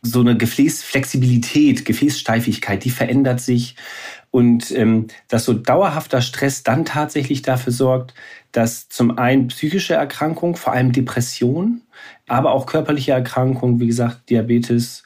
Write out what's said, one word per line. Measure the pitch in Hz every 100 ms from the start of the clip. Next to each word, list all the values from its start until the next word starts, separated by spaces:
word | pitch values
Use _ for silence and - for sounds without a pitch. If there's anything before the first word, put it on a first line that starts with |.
so | 120 120
eine | 120 113
Gefäßflexibilität, | 113 - 143 - - 135 127 131 123 123 117 151 147 123
Gefäßsteifigkeit, | - - 143 131 - 113 117 104 - 98 127
die |
verändert | - 120 127 135 123
sich. | - 123 120 - - - - - _
Und, | 127 120 117 -
ähm, | - 110 113 110 - _
dass | 120
so | 123
dauerhafter | 113 - 147 196 151 - 131
Stress | 123 - 139 135
dann | - 131 160
tatsächlich | 143 151 151 131 131
dafür | - 127 127
sorgt, | 120 131 127 127 - - - _
dass | 120 117 - -
zum | - 120 117
einen | 123 135 123
psychische | - 156 190 185 156
Erkrankungen, | 143 - 156 160 175 170
vor | -
allem | 127 131
Depressionen, | 127 123 - 123 - 123 143 208 233 _ - - - -
aber | 120 135
auch | 135 131
körperliche | 156 151 147 131
Erkrankungen, | 131 123 - 131 127 123 120
wie | 120
gesagt, | 117 117 - -
Diabetes | 117 113 120 117 120 117 -